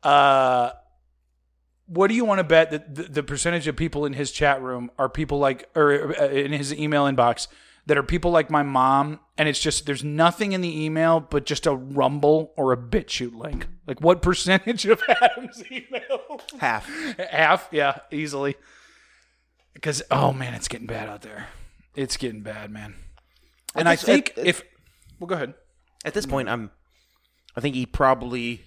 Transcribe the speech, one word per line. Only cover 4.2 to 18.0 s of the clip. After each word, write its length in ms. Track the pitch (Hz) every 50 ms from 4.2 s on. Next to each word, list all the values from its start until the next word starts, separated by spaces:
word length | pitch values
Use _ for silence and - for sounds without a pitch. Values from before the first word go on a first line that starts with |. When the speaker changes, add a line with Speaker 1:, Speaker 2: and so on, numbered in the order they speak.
| 143 131
Speaker 1:
chat 320 | - - 151 143 139 135
room 280 | 131 127 127 123 120 120 _ -
are 100 | 135 131
people 300 | - - 156 143 147 143
like, 300 | 143 135 131 123 - _ _
or, 420 | 165 151 147 143 143 143 143 - -
uh, 80 | 151 139
in 240 | 139 135 143 139
his 200 | 151 143 143 139
email 320 | 151 147 151 151 151 147 143
inbox 440 | 139 135 123 120 120 117 - - - _ _ _ _ _ _ _
that 100 | - 151 143
are 40 | 135
people 260 | - 160 175 - 175
like 180 | 175 165 151 -
my 120 | 156 147
mom, 560 | 143 143 135 131 127 131 135 139 143 147 156 - _ _ _
and 120 | - 151 156
it's 100 | 139 -
just, 240 | - 156 143 - -
there's 160 | 147 139 123 131
nothing 480 | 151 147 156 165 170 170 - 220 202
in 80 | 196 185
the 240 | 180 170 160 156 156
email 360 | 156 156 156 165 165 165 165
but 240 | 151 - - 147 139
just 220 | - 151 - -
a 80 | 156 143
Rumble 800 | 131 127 135 139 139 131 131 143 147 143 147 156 160 160 - _
or 160 | - 143 131
a 40 | 127
BitChute 580 | 120 120 117 - 220 - - - - 127 120 117
link? 300 | 113 - 156 139 - - - - - _
Like, 140 | - 131 -
what 220 | 156 170 185 175
percentage 640 | - 175 180 - - 180 190 185 - 220 240 - -
of 160 | 196 226 - -
<laughs> 40 | -
Adam's 540 | - - 247 240 - - 262 - - 240 - -
email? 720 | 262 254 - _ 269 233 - - 269 247 - - 302 254 - - - 254
Speaker 2:
Half. 280 | - 131 113 107 - - 294 320 320 294 226 - - -
Speaker 1:
Half? 380 | - 147 160 151 170 185 - -
Yeah, 260 | - 151 143 143 139 143